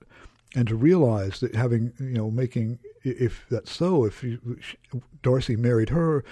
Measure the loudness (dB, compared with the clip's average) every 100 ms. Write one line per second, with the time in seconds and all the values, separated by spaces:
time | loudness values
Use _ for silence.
0 | -20 -20 -20 _ _ -2 0 2 4 6
1 | 4 2 -2 -4 -2 0 2 0 -2 -6
2 | -6 -4 -2 -2 -2 -2 -4 -6 -14 -8
3 | -6 -2 -2 -2 -6 -6 -6 -2 2 2
4 | 2 -2 -8 -8 -10 -12 -14 -20 _ -12
5 | -12 -4 0 2 0 0 2 2 2 2
6 | 2 0 -4